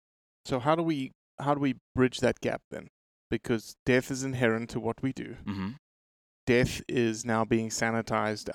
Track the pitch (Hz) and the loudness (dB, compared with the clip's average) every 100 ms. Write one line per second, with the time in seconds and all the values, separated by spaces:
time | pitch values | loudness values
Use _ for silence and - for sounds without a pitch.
0 | _ _ _ _ - 131 131 165 165 147 | _ _ _ _ -4 0 2 2 2 -2
1 | 131 _ _ - 135 143 143 117 _ - | -4 _ _ -6 0 2 2 -2 _ 2
2 | 127 - 120 - 117 - - 76 - _ | 2 4 0 2 -2 -4 -8 -14 -14 _
3 | _ _ - 123 - 113 - - - 127 | _ _ -6 -4 -2 -2 -4 -6 2 2
4 | - 131 135 127 120 110 117 123 110 113 | 2 -4 -4 2 2 2 -2 -6 -6 -4
5 | 135 127 117 113 - 98 95 135 _ _ | -4 -4 -10 -10 -6 -6 -6 -8 _ _
6 | _ _ _ _ - 120 127 - - 135 | _ _ _ _ 2 4 4 -2 -4 0
7 | 117 110 120 113 110 113 113 - 113 113 | 0 0 0 0 2 2 0 -2 0 0
8 | 107 110 107 107 - | 0 0 0 -4 -6